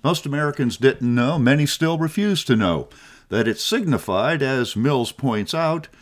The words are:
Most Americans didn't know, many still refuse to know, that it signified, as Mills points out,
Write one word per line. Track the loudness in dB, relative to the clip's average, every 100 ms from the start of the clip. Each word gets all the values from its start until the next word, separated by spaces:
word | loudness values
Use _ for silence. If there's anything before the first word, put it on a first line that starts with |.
Most | 0 -2 -2
Americans | -2 -2 0 -2 4
didn't | 2 2 0
know, | 0 0 2
many | 2 4
still | 0 0 0 0
refuse | -2 0 0 0
to | 2 2
know, | 4 0 -4 -16 -20 -20 _
that | 0 0
it | -2
signified, | -2 -2 0 -2 0 0 0 0
as | 0 0 -2 0
Mills | 0 0 -2
points | -4 -2 -2 -2
out, | -2 -2 -2 -8 -20